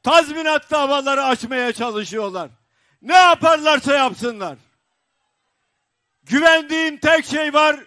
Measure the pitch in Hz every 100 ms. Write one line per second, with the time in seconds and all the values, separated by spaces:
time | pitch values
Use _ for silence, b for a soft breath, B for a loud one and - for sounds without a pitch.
0 | 247 330 294 311 311 302 - 302 277 285
1 | 269 269 269 254 240 254 247 220 240 214
2 | 208 220 202 185 147 _ _ _ _ _
3 | 247 359 359 330 320 311 302 294 - 285
4 | 262 240 240 220 180 131 _ _ _ _
5 | _ _ _ _ _ _ _ _ _ _
6 | _ _ _ 262 330 320 302 320 320 294
7 | 302 320 - 294 302 294 302 294